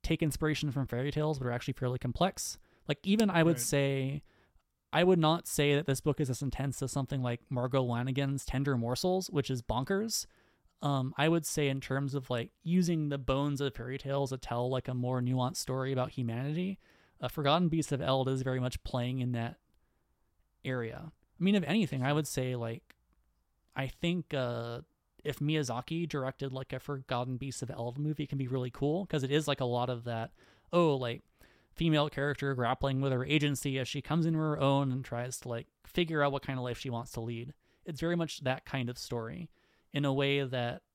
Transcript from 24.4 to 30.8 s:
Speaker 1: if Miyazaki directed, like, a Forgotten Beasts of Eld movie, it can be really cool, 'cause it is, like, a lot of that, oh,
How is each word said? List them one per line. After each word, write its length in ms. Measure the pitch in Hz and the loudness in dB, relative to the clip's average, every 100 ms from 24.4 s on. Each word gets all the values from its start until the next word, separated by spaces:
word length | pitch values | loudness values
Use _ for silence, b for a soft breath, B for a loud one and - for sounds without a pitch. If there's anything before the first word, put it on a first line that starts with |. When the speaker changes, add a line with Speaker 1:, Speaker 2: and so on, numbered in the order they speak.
| 123 120 117 120 - _ _ _ | -2 -2 -6 -8 -12 _ _ _
Speaker 1:
if 140 | 147 139 | -8 -2
Miyazaki 680 | 147 156 127 120 - 165 165 | 0 2 0 -4 -4 -4 -2
directed, 440 | 147 131 - 139 | -2 -4 -4 -8
like, 200 | 131 135 | -6 -8
a 80 | 127 | -8
Forgotten 560 | - 139 131 120 127 127 | -6 -8 -2 -2 -2 -4
Beasts 260 | 139 - | -6 -6
of 80 | 127 | -8
Eld 280 | 139 120 127 | -6 -6 -2
movie, 260 | 151 151 | -4 -2
it 40 | 147 | -4
can 100 | 139 | -4
be 100 | 127 | -2
really 220 | 131 127 | -2 -4
cool, 360 | - 143 165 190 | -2 0 0 -2
'cause 160 | 156 | -2
it 80 | 131 | 2
is, 160 | 147 151 | 2 2
like, 140 | 139 | 0
a 40 | |
lot 240 | 127 120 123 | 0 0 0
of 160 | 120 | -2
that, 280 | 120 113 113 b b b b | -4 -6 -6 b b b b
oh, 240 | 175 | 4